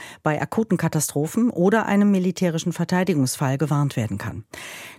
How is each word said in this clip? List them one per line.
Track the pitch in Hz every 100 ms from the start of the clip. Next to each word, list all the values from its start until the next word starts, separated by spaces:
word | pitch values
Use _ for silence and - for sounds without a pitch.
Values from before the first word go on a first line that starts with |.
| - -
bei | 156 151
akuten | - - 220 175
Katastrophen | 165 156 - 143 156 226 240
oder | - 175 226 -
einem | 202 202
militärischen | 196 185 175 180 160 175
Verteidigungsfall | 160 165 180 185 151 127 - 135 135
gewarnt | 151 147 143 -
werden | 107 98
kann. | - 95 - - - - -